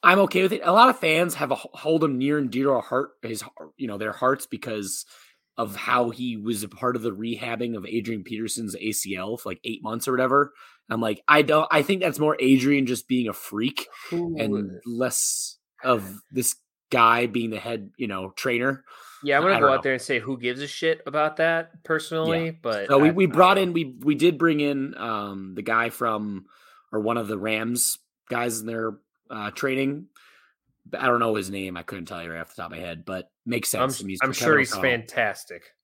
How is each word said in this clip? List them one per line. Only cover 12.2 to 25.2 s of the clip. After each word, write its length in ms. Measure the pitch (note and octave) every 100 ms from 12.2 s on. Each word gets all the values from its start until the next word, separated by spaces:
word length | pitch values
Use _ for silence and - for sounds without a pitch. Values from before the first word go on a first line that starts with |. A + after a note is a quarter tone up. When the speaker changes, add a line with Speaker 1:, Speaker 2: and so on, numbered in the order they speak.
| D3+ D3+
Speaker 1:
Adrian 460 | C3 C3+ C3 C#3+ B2+
just 220 | B2 -
being 200 | B2+ A#2
a 40 |
freak 540 | G2 - G#2 B2 D3 - - -
Speaker 2:
Who 300 | E3+ E3+ D#3+
Speaker 1:
and 420 | A2 G2+ G2+ F2+ A#2+
less 720 | A#2 B2+ - - - - - _ _
of 360 | C3 A#2+ G2 G2+ _
this 220 | B2 A#2+ - _ _ _
guy 360 | B2+ A2+ A#2 A#2+
being 240 | A2+ A2+
the 80 | G#2+
head, 320 | A#2 A#2 G2+ _
you 80 | A#2+
know, 240 | F#2+ F#2+ -
trainer. 480 | C3+ A#2+ B2+ C3+ _ - - - C#3+
Speaker 2:
Yeah, 120 | C#3
I'm 40 |
gonna 120 | F3
Speaker 1:
I 40 | F#3+
Speaker 2:
go 80 | A2+
Speaker 1:
don't 60 |
Speaker 2:
out 40 | C3+
Speaker 1:
know. 60 |
Speaker 2:
there 100 | C#3
and 80 | C3
say 160 | - B2+
who 180 | A#2 B2+
gives 240 | A#2+ B2
a 40 | C#3+
shit 340 | - D#3+ D#3+ -
about 320 | D3+ D3+ D#3
that 440 | D#3+ E3 E3 -
personally, 600 | - D#3 D#3 D#3+ D#3+ E3 E3
Speaker 1:
Yeah. 60 | E3
Speaker 2:
but 240 | A#2 G#2+ G2+
Speaker 1:
So 120 | C#3
we, 100 | D3+
Speaker 2:
I, 40 |
Speaker 1:
we 120 | E3+
Speaker 2:
I 60 | F3+
Speaker 1:
brought 240 | C3+ F3+
Speaker 2:
don't 140 | G3 F#3
Speaker 1:
in, 40 |
we, 240 | E3+ C#3+ -
we 140 | D3
did 240 | D3 E3+ D3
bring 220 | E3 D3+
in, 360 | C#3+ C#3 C3+ -
um, 580 | A2+ G#2+